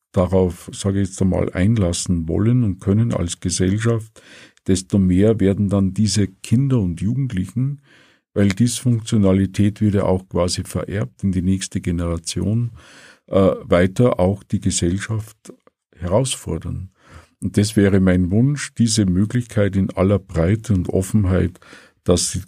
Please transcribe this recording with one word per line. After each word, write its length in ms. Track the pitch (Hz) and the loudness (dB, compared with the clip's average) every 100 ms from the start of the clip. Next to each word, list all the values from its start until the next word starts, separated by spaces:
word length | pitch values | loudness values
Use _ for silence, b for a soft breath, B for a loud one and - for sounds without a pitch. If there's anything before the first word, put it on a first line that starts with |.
| _ | _
darauf, 580 | - 90 92 92 82 - | -2 2 2 0 -2 -14
sage 280 | - 101 98 | -6 -2 -2
ich 100 | 98 | -2
jetzt 120 | - | -2
einmal, 300 | 98 87 - | 0 0 -2
einlassen 720 | - 95 117 87 85 - 87 80 | 0 2 2 0 -2 -2 -2 -2
wollen 380 | 87 110 123 | 0 2 2
und 160 | 110 87 | 0 -2
können 340 | - 101 117 | 0 0 2
als 240 | - 87 - | -2 -4 -6
Gesellschaft, 840 | 92 - 92 104 113 113 110 - B B B B - | -4 -2 0 0 0 -2 -6 -18 B B B B -2
desto 320 | 92 - 104 | -2 0 2
mehr 400 | 92 90 107 107 | 4 4 4 4
werden 300 | 98 98 101 | 2 2 0
dann 260 | 98 95 | 0 0
diese 320 | 95 107 95 98 | 0 0 0 -2
Kinder 540 | - - 120 139 127 | -4 -2 0 2 0
und 200 | 90 82 | 0 -2
Jugendlichen, 800 | 98 127 131 92 92 - 131 143 b b b b b | -4 -2 -4 -4 -4 -4 -4 -6 b b b b b
weil 140 | - 101 | 0 0
Dysfunktionalität 1300 | 95 123 - 127 117 110 113 98 95 95 - 104 107 | 2 0 0 0 -2 0 2 4 4 2 0 0 2
wird 140 | 107 | 0
ja 80 | 98 | 2
auch 260 | - 92 - | 0 -2 -2
quasi 360 | 87 90 - | -2 -2 -2
vererbt 580 | - - - 98 120 _ | -6 -6 -6 -6 -6 _
in 80 | 98 | -4
die 120 | 92 | -2
nächste 380 | 90 95 - 95 | 0 -2 -4 -8
Generation, 920 | 90 85 85 82 - - 92 113 120 B B B B B - | -4 -4 -2 -4 -6 -4 -2 -2 -2 B B B B B -2
äh, 80 | 95 | 2
weiter 840 | 95 - - 87 92 95 123 - | 2 0 0 2 2 2 2 2
auch 240 | 90 101 | 0 -2
die 180 | - - | -4 -4
Gesellschaft 760 | 98 90 85 95 - 110 107 - - - _ _ _ | -2 -2 -2 -2 -4 -8 -8 -16 -20 -20 _ _ _
herausfordern. 960 | 71 85 101 135 - - 82 87 87 92 b b b b b | -12 -2 0 0 -6 -8 -8 -8 -10 -12 b b b b b
Und 160 | 98 - | -4 0
das 180 | 104 107 | 0 4
wäre 240 | 98 98 | 4 4
mein 300 | 92 90 90 | 4 2 2
Wunsch, 420 | 101 131 143 - | 2 2 0 -6
diese 300 | - 117 107 | -2 0 2
Möglichkeit 720 | 95 90 107 123 120 - 101 95 | 2 2 0 -2 -4 0 0 0
in 140 | 95 | -2
aller 280 | - 95 101 | 0 2 2
Breite 540 | - 82 82 107 - | -2 -2 0 0 0
und 160 | 95 87 | -2 0
Offenheit, 720 | - 95 110 92 92 90 - B B B B | -2 0 0 2 2 0 -4 B B B B
dass 280 | - 90 - | 0 0 0
sie 100 | 92 | -6